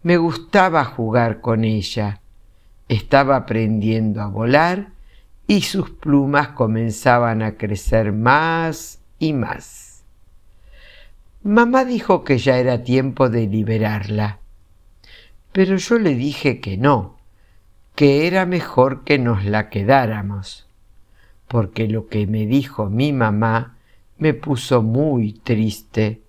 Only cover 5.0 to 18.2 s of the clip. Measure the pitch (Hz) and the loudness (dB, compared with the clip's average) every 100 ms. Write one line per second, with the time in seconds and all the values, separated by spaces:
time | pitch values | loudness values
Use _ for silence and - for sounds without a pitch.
5 | - - - - - 208 - 190 - - | -20 -20 -20 -20 0 0 0 -4 -6 -8
6 | 151 143 139 143 143 - 113 110 117 104 | 0 2 2 0 -2 -2 0 0 -2 0
7 | 131 123 120 110 110 104 117 104 - 113 | 2 4 2 0 -4 -4 -6 -4 0 0
8 | 104 104 117 143 160 165 165 156 - - | 0 0 4 4 2 -2 -2 -6 -14 -20
9 | - - 160 143 110 - - - - - | -20 -4 -2 -2 -4 -8 -14 -20 -20 -20
10 | - _ - - - - - - - - | -20 _ -20 -20 -20 -20 -20 -20 -20 -20
11 | - - - - 208 214 240 262 254 240 | -20 -20 -20 -10 0 2 4 2 0 -4
12 | - 180 - 131 131 127 127 120 123 127 | 0 -2 2 0 2 2 2 -2 0 0
13 | 131 117 131 117 110 110 107 110 110 107 | 0 0 0 2 0 -2 0 0 0 -2
14 | 98 107 104 101 - - _ _ _ _ | -4 -4 -4 -6 -20 -20 _ _ _ _
15 | - - - - _ - 185 190 - 233 | -20 -20 -20 -20 _ 0 2 2 0 0
16 | 196 127 135 139 147 120 - 95 135 131 | 2 0 -2 -2 -2 -2 -6 0 2 2
17 | 87 - - _ _ - _ _ _ - | -2 -14 -20 _ _ -20 _ _ _ 2
18 | 147 139 | 4 4